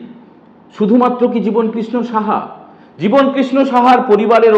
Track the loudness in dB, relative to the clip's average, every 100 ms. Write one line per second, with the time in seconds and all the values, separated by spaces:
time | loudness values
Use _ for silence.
0 | -12 -20 -20 -20 -20 -20 _ -4 0 2
1 | 0 0 -2 -2 -2 -2 -4 -6 -6 -6
2 | -6 -4 -4 -4 -6 -16 -20 -20 -20 -8
3 | -2 0 0 0 -2 -2 0 2 2 2
4 | 2 0 2 4 4